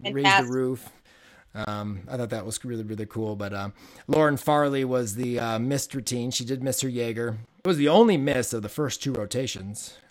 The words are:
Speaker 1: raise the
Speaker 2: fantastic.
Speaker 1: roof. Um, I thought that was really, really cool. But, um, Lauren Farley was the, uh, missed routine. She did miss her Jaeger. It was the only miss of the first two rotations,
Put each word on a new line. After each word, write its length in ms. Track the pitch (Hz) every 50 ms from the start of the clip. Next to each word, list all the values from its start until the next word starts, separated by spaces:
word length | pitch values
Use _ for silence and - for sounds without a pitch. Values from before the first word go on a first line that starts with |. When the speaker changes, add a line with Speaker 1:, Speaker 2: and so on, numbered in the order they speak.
Speaker 1:
raise 120 | - - 135
the 0 |
Speaker 2:
fantastic. 360 | 139 143 196 196 196 131 120
Speaker 1:
roof. 400 | 127 131 131 127 131 120 - - - - _ _ - - _ - - - _ _ _
Um, 440 | 104 107 107 104 104 104 104 101 92 90 -
I 80 | - 123
thought 140 | 120 107
that 160 | - 113 95 107
was 180 | 104 - -
really, 180 | 123 120 113 110
really 220 | 107 110 107 107
cool. 300 | 101 - 117 110 107 107
But, 180 | 101 101 101 101
um, 200 | 98 98 101 - - - - - - - -
Lauren 300 | 143 151 156 151 143 135
Farley 460 | - 156 151 147 147 143 139 135 135
was 300 | 127 127 127 123 107 98
the, 260 | 117 127 123 120 120
uh, 200 | 117 113 113 110
missed 340 | 117 131 139 135 - - -
routine. 380 | 139 110 - 123 120 120 127
She 140 | 123 - 127
did 180 | 117 135 127 127
miss 180 | 135 123 -
her 80 | 135 135
Jaeger. 480 | 120 120 120 117 110 113 117 117 110 110 113 - _ _ _
It 40 | 185
was 100 | 180 147
the 120 | 143 143
only 280 | 160 202 233 226 196 151
miss 360 | 135 143 139 127 117 - -
of 100 | 113 107
the 60 | 101
first 340 | - - 151 131 - - -
two 100 | 143 131
rotations, 840 | 117 104 98 - 127 135 127 - - 95 101 104 - - - - - - _